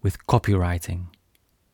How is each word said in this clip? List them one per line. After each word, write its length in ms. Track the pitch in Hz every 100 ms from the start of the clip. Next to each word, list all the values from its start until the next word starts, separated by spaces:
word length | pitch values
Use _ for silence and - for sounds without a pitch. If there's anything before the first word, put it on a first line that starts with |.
with 240 | 101 - -
copywriting. 760 | 120 - 95 87 87 - 87 87 - _ _ _ _ _